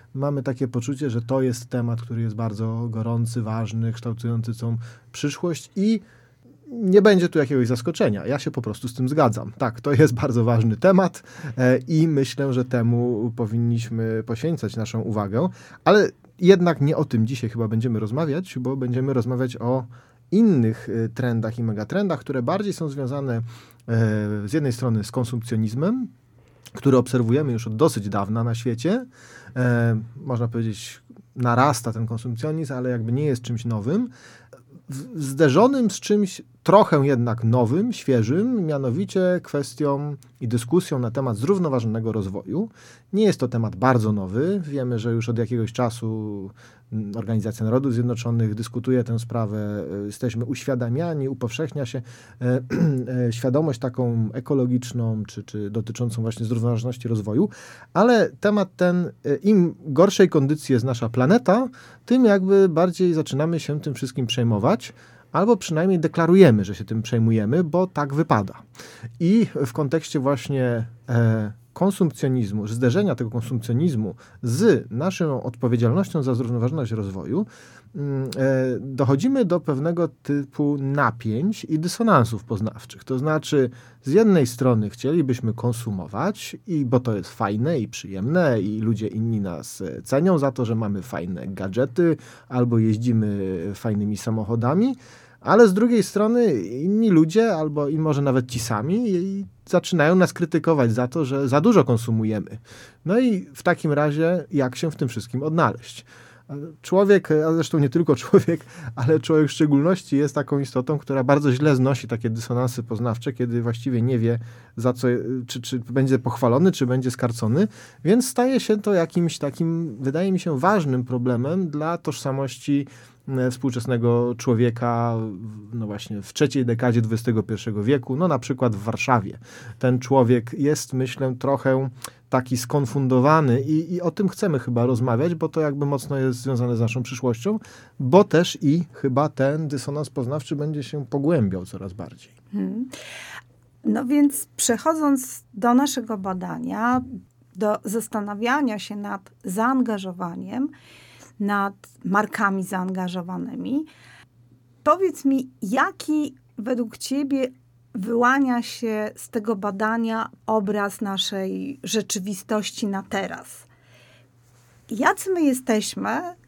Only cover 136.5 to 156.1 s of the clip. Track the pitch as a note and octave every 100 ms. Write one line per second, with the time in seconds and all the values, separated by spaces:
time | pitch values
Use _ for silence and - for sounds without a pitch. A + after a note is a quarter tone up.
136.5 | B2+ A#2+ A#2 A#2 B2+ A#2 B2 B2+ A#2 G3
137.5 | G#3+ - - - - C3 E3 G3+ D#3+ F3+
138.5 | - D3 D#3+ D#3+ - C3+ B2+ D3+ - C3+
139.5 | D#3 D#3 C3+ - C#3+ C#3+ - A#2+ D3 -
140.5 | D3 D3 D3 C3 D3 C3+ C#3+ C#3+ E3+ G#2
141.5 | F#2 F#2 F#2+ F#2+ G2 E2 - - _ _
142.5 | G3+ F#3+ G#3 B3+ - - - - - -
143.5 | _ _ _ A#3 G#3+ B3+ D4 C#4+ C#4 -
144.5 | - - A3+ D#4 D#4+ D4 C#4 C4 - -
145.5 | - A#3+ A#3+ C#4+ C4+ A3 G#3+ F#3+ F#3 F3+
146.5 | E3 E3+ G3 A#3 B3+ B3+ A3+ - _ _
147.5 | - G#3 G#3+ - A3 A3 A3 G3+ G3+ A#3
148.5 | C#4 C4+ G#3+ - G#3 G3+ G3 - _ -
149.5 | F#3 A#3 C4 A3+ G#3 F#3+ F3+ F3+ F3+ F#3
150.5 | A3+ C#4+ - - - - - - - G3+
151.5 | G3+ G3 G3 - _ F3+ G3 G#3+ - G#3
152.5 | F#3+ F#3 F#3+ F#3 F#3 F3+ F#3 F3 F3+ F3
153.5 | - F3+ C4+ D#4 - - - - _ _
154.5 | _ _ _ - E4+ F#4+ - C#4 C4+ B3+
155.5 | - F#3+ B3+ E4+ - -